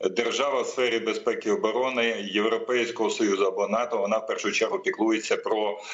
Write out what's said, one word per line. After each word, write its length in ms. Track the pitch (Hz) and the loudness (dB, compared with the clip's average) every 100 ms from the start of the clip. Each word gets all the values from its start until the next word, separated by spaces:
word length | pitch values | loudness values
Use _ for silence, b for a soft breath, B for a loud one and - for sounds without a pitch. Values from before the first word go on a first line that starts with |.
| 95 | -2
держава 500 | 92 113 120 143 131 | 0 0 0 0 0
в 60 | - | -2
сфері 320 | - 120 113 | 0 0 2
безпеки 500 | 110 107 120 110 110 | 0 -2 -2 -2 0
і 20 | |
оборони, 760 | 95 107 113 131 127 117 107 101 | 2 2 2 0 2 0 0 -2
Європейського 800 | 101 110 113 120 123 113 - 104 | 0 2 0 0 0 0 0 -2
Союзу 360 | - 107 95 98 | 2 2 2 2
або 220 | 98 98 | 2 0
нато, 300 | 110 120 113 | 0 0 -2
вона 200 | 101 110 | 0 0
в 100 | 110 | -2
першу 240 | 101 107 | -4 -2
чергу 280 | - 110 95 | 0 0 0
піклується 580 | - - 110 107 - 101 | -4 0 2 2 0 -2
про, 420 | 98 107 104 104 B | 0 0 0 -4 B